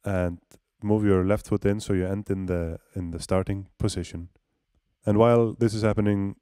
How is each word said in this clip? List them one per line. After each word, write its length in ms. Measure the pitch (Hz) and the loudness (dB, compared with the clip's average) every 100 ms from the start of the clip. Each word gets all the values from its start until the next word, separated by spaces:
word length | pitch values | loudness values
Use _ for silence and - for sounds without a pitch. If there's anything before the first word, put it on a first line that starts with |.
and 360 | - 95 90 87 _ - _ _ | -2 -2 -2 -6 _ -20 _ _
move 220 | 104 107 | 0 2
your 200 | 104 95 | 4 2
left 220 | 92 107 - | 2 -2 -2
foot 180 | 104 101 | -2 0
in 120 | 104 | -2
so 120 | - | -2
you 140 | 98 92 | -4 -2
end 240 | 98 107 | -6 -6
in 160 | 98 92 | -6 -4
the, 340 | 87 82 82 _ 98 | -4 -4 -8 _ -10
in 160 | 87 | -8
the 80 | 82 | -10
starting 480 | - 95 95 101 95 _ | -2 -2 0 -6 -8 _
position. 520 | 110 92 85 85 90 _ _ _ _ _ _ _ - | -4 -4 -8 -10 -14 _ _ _ _ _ _ _ 0
And 120 | 104 | 4
while 340 | 117 120 113 | 6 6 2
this 220 | - 117 | 0 0
is 80 | 107 | 2
happening 540 | 107 107 104 101 98 - | 0 2 2 2 -2 -6